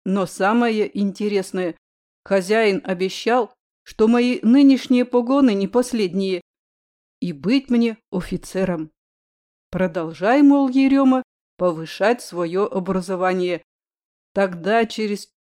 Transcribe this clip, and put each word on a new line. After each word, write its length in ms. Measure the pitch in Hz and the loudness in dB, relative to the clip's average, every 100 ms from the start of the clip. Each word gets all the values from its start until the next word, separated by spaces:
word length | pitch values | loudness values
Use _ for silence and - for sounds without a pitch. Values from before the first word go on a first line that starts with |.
Но 220 | 185 196 180 | -4 -2 -2
самое 720 | - 190 233 240 220 202 196 | -2 0 2 0 0 -2 -2
интересное, 800 | 202 185 208 202 190 190 180 160 _ _ _ _ | -4 -4 -4 -2 -4 -6 -6 -8 _ _ _ _
хозяин 560 | - 196 180 220 220 190 | -2 -2 0 0 2 0
обещал, 680 | - 180 185 - 220 247 208 _ _ _ | -4 -4 -4 -4 -2 -2 -2 _ _ _
что 260 | - - 220 | -10 0 2
мои 320 | 240 247 247 | 4 2 0
нынешние 640 | 214 269 277 262 - 247 | 4 6 6 4 2 0
погоны 500 | 247 247 233 277 262 | 2 0 2 2 2
не 140 | 196 190 | 2 0
последние, 720 | 240 254 226 190 185 190 175 - _ _ _ _ _ _ - | -2 0 -2 -2 -2 -4 -6 -10 _ _ _ _ _ _ -10
и 120 | 175 | -10
быть 380 | 147 170 269 269 | -6 0 0 2
мне 280 | 240 233 220 - | 0 0 -4 -10
офицером. 800 | 190 - 180 - 185 185 170 156 _ _ _ _ _ _ _ _ | -10 -8 -10 -8 -4 -4 -4 -8 _ _ _ _ _ _ _ _
Продолжай, 720 | 185 185 170 160 160 196 277 | -4 -4 -4 -8 -4 0 4
мол, 260 | 285 277 269 | 6 6 2
Ерёма, 540 | 262 269 277 269 262 - _ _ - | 2 2 4 4 2 -2 _ _ -4
повышать 680 | 180 160 160 - 196 240 | -2 -2 -8 -2 0 0
своё 440 | - 175 170 180 208 | -4 -6 -4 -2 -2
образование. 960 | 190 180 185 180 185 185 185 180 165 _ _ _ _ _ _ _ | -4 -4 -4 -4 -4 -2 -2 -2 -6 _ _ _ _ _ _ _
Тогда 540 | 196 196 175 180 226 226 | -2 -2 -2 -2 0 0
через 420 | - 214 202 - _ | -4 -6 -6 -10 _